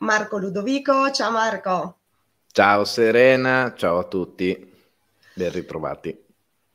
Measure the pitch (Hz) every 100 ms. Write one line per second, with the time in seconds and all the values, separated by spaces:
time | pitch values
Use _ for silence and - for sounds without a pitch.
0 | 220 214 208 202 190 190 208 277 277 269
1 | 277 269 214 226 220 190 190 180 180 -
2 | _ _ _ _ _ - 101 104 101 -
3 | 113 120 127 131 131 131 123 - 92 87
4 | 90 95 85 - 92 98 - _ _ _
5 | _ _ _ 92 87 90 - 80 73 73
6 | 80 - _ _ _ _ _